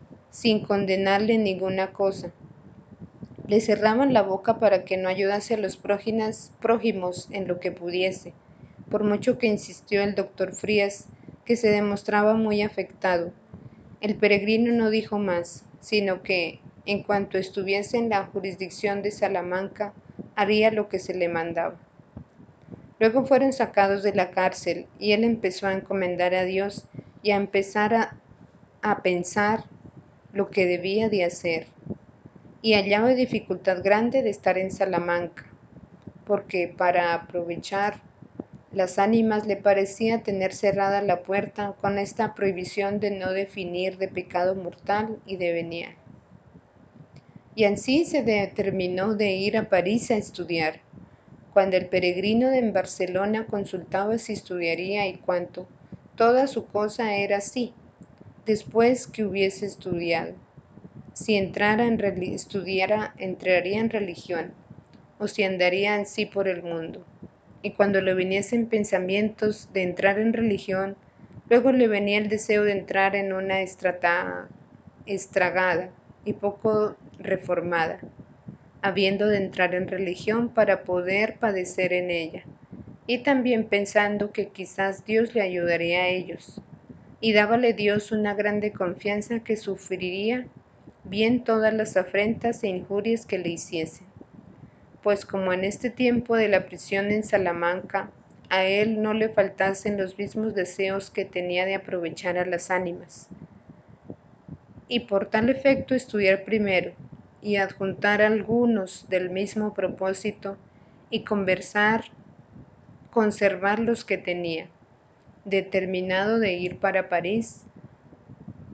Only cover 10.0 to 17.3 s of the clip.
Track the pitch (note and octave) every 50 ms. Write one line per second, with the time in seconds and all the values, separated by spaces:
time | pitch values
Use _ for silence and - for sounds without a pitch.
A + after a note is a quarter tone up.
10 | G3+ G#3 G3 G3+ F#3+ - - - F#3+ F#3 F#3 - - G#3+ G#3+ G3+ G3+ G3+ G3+ -
11 | - - - - - - - - _ - A#3+ A#3 A3+ G#3+ G#3 G#3 G#3 G#3 G3+ G3+
12 | - - G#3+ G#3 G#3 G#3+ A3 A3+ A3 G#3+ G#3 G#3 G#3 G#3 - G3 F#3 - - -
13 | - F#3 F3+ E3+ E3+ F3 - - - _ - - - - - - - - - -
14 | - G#3 G3+ - G#3 G#3 G3+ G3 G3 G#3 A3 A3 A#3+ A#3+ A#3+ A#3 A3+ G#3+ A3 A3
15 | G#3+ - G#3+ G#3 G#3 F#3+ F3 F3 E3+ - - - - - - - - - G#3+ G#3
16 | G3+ G3 F#3 F#3 - - F#3+ F3+ E3+ D#3+ - - - - - - - G3+ G3+ G3
17 | - - G#3 G3+ G3 G3